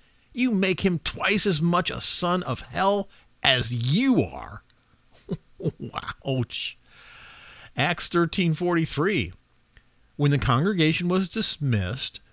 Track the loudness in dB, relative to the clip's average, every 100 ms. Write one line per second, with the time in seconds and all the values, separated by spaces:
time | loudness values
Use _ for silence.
0 | _ _ _ -2 0 2 0 2 0 0
1 | -4 -4 0 2 2 2 2 2 2 2
2 | 4 4 2 0 -2 -6 -6 0 2 2
3 | -2 -10 _ _ 2 2 0 -2 0 2
4 | 4 2 2 -4 -14 -16 _ _ _ _
5 | _ -20 -10 -10 _ -6 -6 -6 -10 -10
6 | -10 -10 -4 -4 -4 -6 -10 -12 _ -20
7 | -20 -20 -20 -20 -20 -20 -14 -2 -2 -2
8 | -2 0 0 0 0 0 0 0 -2 -2
9 | -2 -2 -4 -8 _ _ _ _ _ _
10 | _ -2 2 2 2 2 2 2 2 2
11 | 0 0 -2 -2 -2 0 0 0 0 -4
12 | -6 -8 _